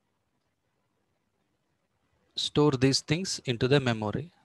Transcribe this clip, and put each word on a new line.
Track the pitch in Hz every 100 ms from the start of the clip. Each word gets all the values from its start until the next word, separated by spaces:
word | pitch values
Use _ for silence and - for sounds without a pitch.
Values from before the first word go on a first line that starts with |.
| _ _ _ _ _ _ _ _ _ _ _ _ _ _ _ _ _ _ _ _ _ _ _ -
store | - - 147
these | 131 135 135
things | - 156 190 - -
into | 117 131
the | 143
memory. | 127 113 107 110 160 _